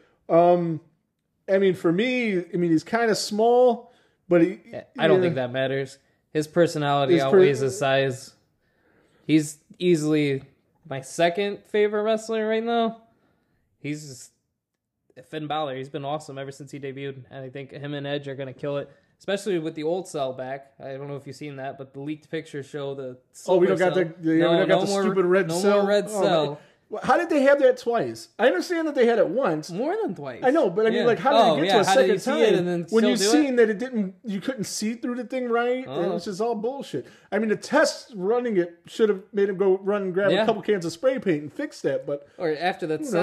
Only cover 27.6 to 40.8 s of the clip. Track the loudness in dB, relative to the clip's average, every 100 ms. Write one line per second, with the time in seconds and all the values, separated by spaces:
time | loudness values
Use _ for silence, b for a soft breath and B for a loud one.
27.6 | 4 2 -2 -2 -2 -8 -12 0 2 2
28.6 | -2 -2 -2 2 4 4 2 0 -2 -2
29.6 | -6 -6 -4 -4 -6 -8 -12 -2 0 2
30.6 | 2 2 0 2 2 2 2 4 4 4
31.6 | 2 2 4 4 4 0 -2 2 2 2
32.6 | 0 -4 0 2 2 2 2 2 2 4
33.6 | 2 0 -4 -4 -4 -8 -8 -6 -6 -6
34.6 | -8 -6 -6 -4 -6 -6 -6 -6 -2 -2
35.6 | 0 -2 -4 -4 -4 -4 -6 -4 -4 -4
36.6 | -6 -8 -8 -10 B B B -2 -2 -2
37.6 | 0 2 2 -2 -12 -6 -2 -2 0 -2
38.6 | -2 -6 -10 0 0 0 -4 -2 0 2
39.6 | 2 2 0 -2 -2 0 2 2 2 0
40.6 | -2 -2